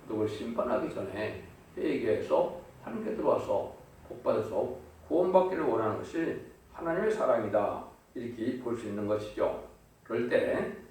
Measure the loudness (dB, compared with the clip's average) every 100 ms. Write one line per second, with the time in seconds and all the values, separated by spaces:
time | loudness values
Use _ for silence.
0 | -6 -2 -2 -2 -6 -2 0 0 -2 -6
1 | -6 -4 -6 -6 -12 -20 -16 -4 0 0
2 | 2 0 4 4 2 -2 -14 -16 -10 -6
3 | -4 0 2 2 2 -2 -2 -8 -20 -20
4 | -16 -6 0 0 0 -2 -2 -4 -12 -16
5 | 0 2 6 6 6 2 0 2 0 -2
6 | -4 -4 -2 -4 -8 -18 -20 -8 -2 0
7 | 2 2 4 4 4 2 2 -2 -8 -16
8 | _ -10 -8 -4 -2 -2 -2 -4 -4 -4
9 | 0 0 -2 0 0 0 -10 -18 -20 _
10 | -4 -2 2 2 2 0 -2 -6 -14